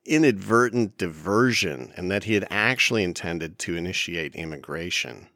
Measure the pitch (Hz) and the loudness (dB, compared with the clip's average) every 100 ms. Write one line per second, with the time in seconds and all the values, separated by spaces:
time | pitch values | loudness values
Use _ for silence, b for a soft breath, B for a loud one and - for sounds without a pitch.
0 | - 156 151 101 101 113 123 120 107 - | 0 4 6 4 4 4 4 2 -2 -2
1 | 90 78 80 104 127 110 92 65 62 - | -6 -4 0 4 4 4 0 -4 -10 -8
2 | 90 101 107 104 95 101 110 127 - 113 | -2 -2 0 0 0 0 0 2 2 2
3 | 92 85 85 85 82 85 - 85 87 95 | 0 -2 -6 -6 -8 -8 -6 -4 -4 -4
4 | - 85 76 - 80 73 67 76 90 - | -4 -4 -6 -8 -10 -10 -8 -8 -4 -4
5 | 64 58 - | -6 -10 -20